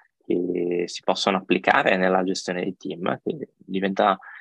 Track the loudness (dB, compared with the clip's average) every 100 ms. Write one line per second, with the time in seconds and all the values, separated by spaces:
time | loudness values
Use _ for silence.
0 | _ _ -4 -2 0 -2 -2 -2 -4 -6
1 | -2 0 2 0 2 0 4 4 4 2
2 | 4 2 2 -2 -4 -4 -4 -6 -10 -6
3 | -4 -4 -6 -6 -10 _ -8 -4 -2 2
4 | 2 2 -4 -20